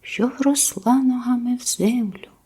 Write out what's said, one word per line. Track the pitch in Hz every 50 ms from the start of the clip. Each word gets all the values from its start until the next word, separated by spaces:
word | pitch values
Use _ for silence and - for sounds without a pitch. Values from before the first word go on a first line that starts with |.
що | _ - - - 208 254
вросла | 269 - 269 277 285 277 - - - 202 - 226 254
ногами | 269 269 254 247 247 233 240 254 240 240 247 247
в | 247
землю | - - - - 175 214 240 247 226 202 185 190 - - _ _ _